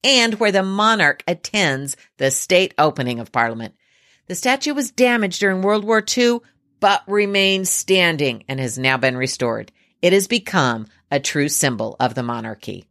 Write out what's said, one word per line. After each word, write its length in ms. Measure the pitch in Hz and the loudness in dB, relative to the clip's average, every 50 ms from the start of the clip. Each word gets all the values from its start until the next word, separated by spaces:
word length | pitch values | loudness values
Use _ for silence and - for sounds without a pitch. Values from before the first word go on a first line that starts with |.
| - | 2
and 320 | 262 277 254 233 233 220 | 2 4 4 2 2 0
where 160 | 208 226 208 | 0 0 2
the 100 | 190 196 | 2 2
monarch 640 | 190 190 190 202 208 220 226 208 170 143 139 - - | 0 0 0 0 2 2 2 4 2 2 2 0 -4
attends 720 | - 175 170 - - - 208 190 151 135 131 139 139 - _ - _ _ | -6 -6 -4 -6 -6 -2 0 0 0 0 -2 -6 -10 -12 _ -16 _ _
the 120 | _ 131 135 | _ -2 -2
state 460 | - - - - 180 180 190 - - | -2 -2 -2 2 2 2 2 2 2
opening 420 | - 147 156 147 - 131 123 120 117 | 2 2 2 2 -2 -4 -4 -4 -6
of 120 | 113 - | -8 -4
Parliament. 420 | - 120 117 117 113 113 113 107 _ _ _ _ _ _ _ _ _ _ _ | -2 0 0 0 -2 -6 -10 -12 _ _ _ _ _ _ _ _ _ _ _
The 80 | _ 185 | _ -10
statue 400 | - - 247 262 269 262 302 294 | -4 0 -2 0 0 -2 -4 -4
was 160 | 285 269 226 | -4 -4 -6
damaged 480 | _ - 254 247 240 233 214 190 170 - | _ 2 2 2 2 0 0 -2 -2 0
during 240 | 208 196 190 185 190 | 0 0 0 0 0
World 200 | 202 208 214 208 | 0 0 0 0
War 180 | 214 226 220 | 0 0 0
Two, 420 | 214 - - 247 247 240 240 233 _ _ _ _ _ _ _ _ | 0 0 0 2 2 2 2 0 _ _ _ _ _ _ _ _
but 220 | - 196 202 - - | 2 2 2 2 -2
remains 640 | - 196 208 208 202 202 196 196 190 190 190 190 185 | -2 0 0 0 2 2 2 2 2 2 0 -2 -2
standing 720 | - - - - 190 185 180 170 165 143 147 135 117 107 - | -4 -4 0 2 2 4 4 2 2 0 -2 -2 -2 -6 -8
and 120 | - 135 131 | -8 -6 -4
has 180 | 131 120 - | -4 -4 -4
now 200 | 127 127 131 131 | -2 0 0 0
been 200 | 131 127 131 127 | 2 0 0 0
restored. 540 | 127 127 127 - - 127 120 113 110 107 - _ _ _ _ _ _ - | 0 -4 -4 -4 -4 -2 -2 -2 -4 -8 -12 _ _ _ _ _ _ 2
It 100 | 175 185 | 4 4
has 140 | 196 190 | 4 2
become 580 | - 240 233 - - - 180 139 123 117 113 110 - _ _ _ _ | 2 -2 -2 -2 -2 0 2 2 2 0 -2 -6 -12 _ _ _ _
a 100 | 143 143 | -4 -4
true 300 | 143 - - 151 143 - | -4 -2 -2 -2 -2 0
symbol 460 | - - - 139 123 101 113 110 - _ | 0 0 0 -2 -2 -2 -6 -8 -4 _
of 140 | 127 123 120 | -4 -2 -2
the 80 | 131 | -4
monarchy. 640 | 123 120 120 117 113 110 107 _ - - 98 92 92 _ | -6 -6 -6 -8 -8 -10 -12 _ -12 -14 -14 -14 -16 _